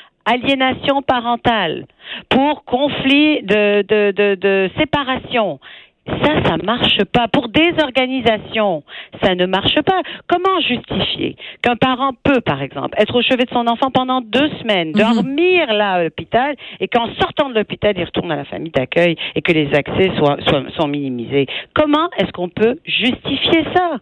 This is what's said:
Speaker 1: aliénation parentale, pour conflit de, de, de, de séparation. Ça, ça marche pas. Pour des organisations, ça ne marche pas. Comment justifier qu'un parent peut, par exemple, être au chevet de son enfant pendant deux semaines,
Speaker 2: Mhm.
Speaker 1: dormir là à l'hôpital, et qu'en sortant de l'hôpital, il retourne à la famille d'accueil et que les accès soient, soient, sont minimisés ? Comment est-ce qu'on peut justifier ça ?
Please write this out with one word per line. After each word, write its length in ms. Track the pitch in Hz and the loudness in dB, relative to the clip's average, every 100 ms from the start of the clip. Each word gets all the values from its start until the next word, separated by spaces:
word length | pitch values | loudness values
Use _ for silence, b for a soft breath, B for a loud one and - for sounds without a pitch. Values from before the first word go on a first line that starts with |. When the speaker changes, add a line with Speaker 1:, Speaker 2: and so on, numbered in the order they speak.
| B _ | B _
Speaker 1:
aliénation 760 | - 247 247 277 262 247 - 277 | -2 0 2 2 0 0 -2 0
parentale, 840 | 269 254 233 240 247 226 175 - - B B B - | 0 0 0 -2 0 0 0 -4 -10 B B B -2
pour 360 | 254 285 302 | 2 2 0
conflit 800 | - 240 285 - 269 285 302 294 | -2 -2 0 -2 2 4 4 2
de, 400 | 196 208 208 208 | 0 2 2 2
de, 300 | 202 214 208 | 2 2 2
de, 220 | 190 208 196 | 2 0 2
de 340 | 196 196 190 - | 2 2 0 -2
séparation. 800 | 311 285 262 254 - 247 202 139 B B B _ - | -2 -2 -2 -4 -2 -2 -2 -4 B B B _ -8
Ça, 260 | - - 208 | -2 0 2
ça 120 | - 165 | 0 0
marche 400 | 175 240 - - 202 | -2 0 0 0 0
pas. 160 | 247 233 | 0 2
Pour 200 | - 240 | 0 0
des 220 | 208 330 - | 2 2 2
organisations, 1000 | - 254 254 262 226 214 - 220 208 165 - B B - | 0 0 0 0 0 0 -2 -2 0 0 -6 B B -2
ça 120 | 202 | 0
ne 120 | 180 180 | 2 2
marche 340 | 185 - - 294 | 0 0 2 2
pas. 140 | 381 311 B - | 0 -2 B -2
Comment 320 | 349 370 370 | 0 2 0
justifier 760 | 233 240 - - - - - - B B | 0 -4 -4 -4 -4 -4 -6 -8 B B
qu'un 140 | - 240 | -2 0
parent 360 | 262 254 269 247 | 0 0 -2 -2
peut, 160 | - 262 | 2 2
par 220 | - 139 | 2 -2
exemple, 340 | 139 143 131 - | -4 -6 -4 0
être 160 | 214 | 0
au 80 | 247 | 0
chevet 220 | 233 247 | 2 2
de 60 | 247 | 0
son 160 | 247 233 | 0 0
enfant 240 | 233 269 | 0 0
pendant 280 | 254 254 262 | 0 0 -2
deux 280 | 226 240 294 - | -2 0 0 -2
semaines, 280 | 226 196 165 | -2 0 0
Speaker 2:
Mhm. 60 | |
Speaker 1:
dormir 800 | 202 220 233 226 285 349 359 285 | 2 4 2 0 2 2 2 2
là 200 | 214 208 | 0 0
à 100 | 180 | 0
l'hôpital, 520 | 165 - 165 226 269 269 B B | -2 -4 -2 0 0 -4 B B
et 80 | 190 | -4
qu'en 180 | 240 233 - | -2 -2 -2
sortant 300 | 339 - 277 | -2 0 -2
de 40 | |
l'hôpital, 400 | 220 208 - 208 190 | -2 -2 -2 -2 -2
il 80 | |
retourne 280 | 165 - 175 | -4 -4 -4
à 40 | 147 | -4
la 80 | |
famille 280 | 143 - 156 | -6 -10 -6
d'accueil 440 | 151 131 170 175 160 B - | -4 -2 2 2 0 B -4
et 60 | |
que 100 | - | 0
les 200 | 160 147 | 0 2
accès 360 | 143 - - 190 - | 0 0 0 0 2
soient, 220 | 147 143 - | 2 2 0
soient, 160 | 147 - - | 0 -2 -2
sont 100 | 151 | -2
minimisés ? 580 | 143 139 123 117 139 135 B B | -2 -4 -6 -2 0 0 B B
Comment 340 | - 302 294 339 - | 0 2 2 0 -2
est-ce 140 | 190 | -4
qu'on 160 | - 180 | -4 -6
peut 300 | - 220 277 - | 0 0 0 -4
justifier 800 | - 233 240 - 277 - 330 - | -2 0 -2 -4 -2 2 2 2
ça ? 240 | 359 359 277 | 0 0 -2